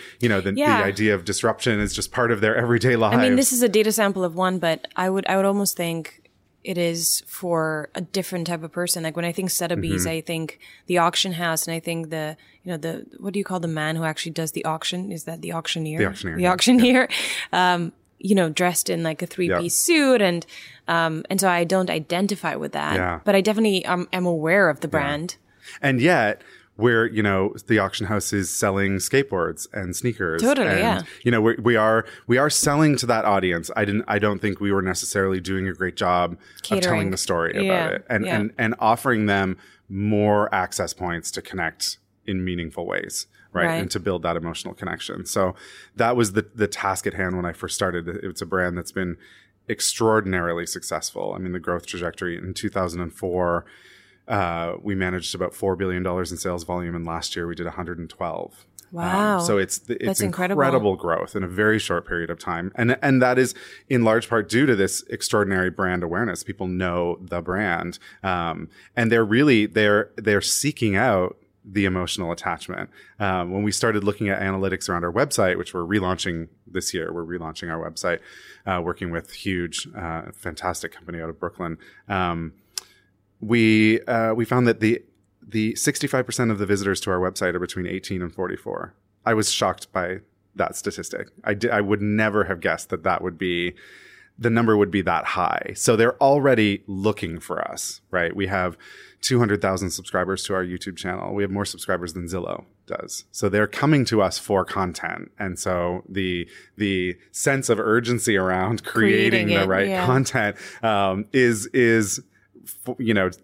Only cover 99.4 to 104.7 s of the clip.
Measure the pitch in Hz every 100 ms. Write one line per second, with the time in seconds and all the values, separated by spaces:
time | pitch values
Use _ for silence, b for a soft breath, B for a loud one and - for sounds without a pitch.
99.4 | 110 104 98 95 92 - - 92 90 95
100.4 | - 95 90 90 101 87 92 92 92 101
101.4 | 98 101 98 - - 90 87 90 85 90
102.4 | - - - _ - - - - - -
103.4 | 101 104 104 - 143 147 117 110 92 -
104.4 | - 95 90